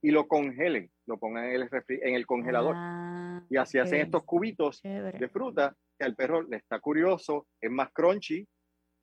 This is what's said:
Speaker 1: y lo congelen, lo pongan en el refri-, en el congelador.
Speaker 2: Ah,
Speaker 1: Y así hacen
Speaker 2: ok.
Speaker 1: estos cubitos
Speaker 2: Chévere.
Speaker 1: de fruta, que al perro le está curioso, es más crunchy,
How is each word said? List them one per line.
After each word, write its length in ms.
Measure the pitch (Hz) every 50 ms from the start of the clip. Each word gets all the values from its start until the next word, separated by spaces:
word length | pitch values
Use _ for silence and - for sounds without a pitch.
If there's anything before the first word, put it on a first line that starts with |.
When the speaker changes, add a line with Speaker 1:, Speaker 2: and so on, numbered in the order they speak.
Speaker 1:
y 100 | - 151
lo 160 | 151 151 143 151
congelen, 600 | 165 151 143 139 127 123 156 180 156 113 90 - _ _ _ -
lo 100 | 117 101
pongan 280 | - 110 110 117 117
en 80 | 123 127 127
el 80 | 131 120
refri-, 300 | - 131 - - 131 139
en 120 | - 131 127
el 100 | 123 117
congelador. 480 | - 131 120 117 127 123 120 120 151 170 170
Speaker 2:
Ah, 680 | 175 175 175 175 175 175 175 175 175 175 175 175 - _
Speaker 1:
Y 80 | 131 135
así 200 | 127 - - 135
hacen 200 | 127 - 139 147
Speaker 2:
ok. 40 | 151
Speaker 1:
estos 180 | - 160 165 -
cubitos 580 | - - 170 190 226 202 - 156 147 139 -
Speaker 2:
Chévere. 360 | _ 196 196 202 202 190 180 -
Speaker 1:
de 80 | 127 127
fruta, 480 | _ 196 262 262 - 160 143 139 - _ _ _ _ _
que 80 | 139
al 100 | 131 113
perro 260 | - 131 127 160 165 165
le 140 | - 120 107
está 220 | - _ - 107
curioso, 680 | - 147 147 156 165 185 190 170 - - 151 147 - _ _ _
es 100 | - 113
más 180 | 120 131 135 127
crunchy, 560 | _ - 156 175 190 208 - - 156 175 208 _ _ _ _ _ _ _ _ _ _ _